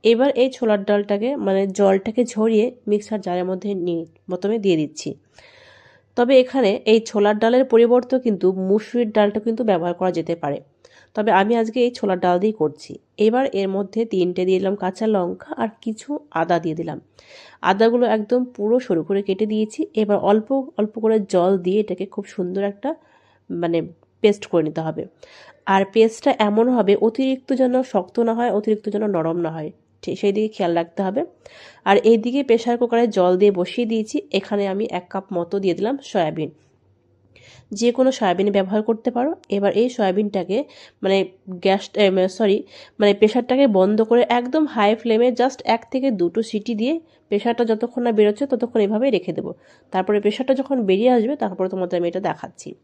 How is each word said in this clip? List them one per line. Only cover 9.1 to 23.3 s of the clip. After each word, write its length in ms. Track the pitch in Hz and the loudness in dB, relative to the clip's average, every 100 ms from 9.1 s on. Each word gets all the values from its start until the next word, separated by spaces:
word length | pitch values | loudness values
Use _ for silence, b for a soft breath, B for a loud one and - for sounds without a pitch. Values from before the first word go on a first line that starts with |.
ডালটা 300 | 214 208 214 | 2 2 0
কিন্তু 240 | 214 226 | -4 -2
ব্যবহার 300 | 226 180 175 | 0 0 0
করা 160 | 170 185 | -2 -2
যেতে 260 | 170 165 170 | -2 -4 -4
পারে, 240 | 147 143 - _ b b b | -4 -6 -10 _ b b b
তবে 180 | - 208 | -4 2
আমি 240 | 190 202 233 | 2 4 0
আজকে 240 | 220 226 | 0 0
এই 100 | 247 | 0
ছোলার 300 | 247 208 185 | 0 -2 0
ডাল 180 | 180 180 | 2 2
দিয়েই 140 | 208 | 0
করছি। 460 | 214 151 151 - - _ - | 0 -4 -4 -18 -20 _ 0
এবার 280 | 214 247 269 | 2 2 -2
এর 160 | 196 196 | -2 -4
মধ্যে 360 | 190 196 220 | -4 -4 -4
তিনটে 400 | 226 190 175 180 | -2 0 -2 0
দিয়ে 140 | 185 185 | 0 0
দিলাম 180 | 190 202 | 0 -2
কাঁচা 300 | 185 190 220 | -4 -4 -2
লঙ্কা 480 | 208 175 185 - 302 | 0 -2 -6 -12 -6
আর 120 | 226 - | -6 -6
কিছু 380 | - 220 - 294 - | -10 -10 -8 -10 -6
আদা 280 | 165 165 175 | -4 -2 -2
দিয়ে 160 | 165 | -2
দিলাম। 260 | 156 165 - _ B B B B B | -6 -8 -10 _ B B B B B
আদাগুলো 440 | - 190 226 240 240 | -2 2 2 4 0
একদম 380 | 220 208 247 | 0 0 -2
পুরো 360 | 247 247 208 247 | -2 -4 0 0
সরু 220 | 247 170 | 0 -2
করে 200 | 156 196 | 0 -4
কেটে 240 | 202 190 214 | -2 -2 -2
দিয়েছি। 400 | 214 214 - 320 | -2 -4 -4 -6
এবার 240 | - 208 202 | -4 0 0
অল্প 500 | 190 214 220 269 262 - | 2 0 0 -4 -4 -6
অল্প 240 | 214 226 | -6 -2
করে 200 | 220 220 196 | 0 0 0
জল 300 | 185 180 196 | 2 2 0
দিয়ে 220 | 175 202 | 0 0
এটাকে 260 | 208 180 190 | -2 -6 -8
খুব 180 | - | -10
সুন্দর 380 | 196 - 180 185 | -12 -8 -6 -4
একটা, 320 | 202 202 262 330 b b b | -4 -6 -8 -8 b b b